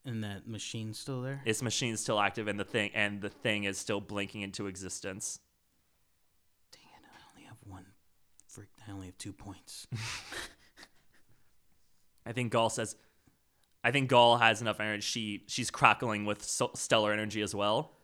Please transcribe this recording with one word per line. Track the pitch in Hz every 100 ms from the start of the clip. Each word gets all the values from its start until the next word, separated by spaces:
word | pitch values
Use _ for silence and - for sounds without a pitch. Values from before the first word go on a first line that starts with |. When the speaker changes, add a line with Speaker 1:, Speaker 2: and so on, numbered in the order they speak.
Speaker 1:
And | 135 113
that | 104 98 -
machine's | 107 - 117 110 107
still | - 131
there? | 127 139
Speaker 2:
Its | 135 107
machine's | 120 - 127 110
still | - 107
active, | 101 113 104
and | 101
the |
thing, | 98 117 101
and | 110 104 104
the | 101
thing | - 120 104
is | 101 95
still | - 104
blinking | 101 101 98 107
into | 101 95 101
existence. | 95 95 - 98 95 - - _ _ _ _ _ _ _ _ _ _ _ _ _
Speaker 1:
Dang | -
it, | - -
I | - - -
only | - -
have | 117
one. | 104 92 98 _ _ _ _ - _
Frick, | - 101 - 104
I |
only | 98 92
have | -
two | 104
points. | 98 101 95 - - -
Speaker 2:
<laughs> | 110 113 - - - - - - - - _ - - - - - _ _ _ _ _ _ _ 117
I |
think | 117 120
Gaul | 117 113
says, | - 110 - _ _ _ _ _ _ _ _
I | 117
think | 139 131
Gaul | 127 120 120
has | 113 107
enough | 113 104
energy. | 107 104
She, | - 120 107 101 -
she's | - 113
crackling | - 127 104 123 104 104
with | 101
so-, | - - 123
stellar | - - 113 104
energy | 107 107 104
as | 104
well. | 101 104 113 156 _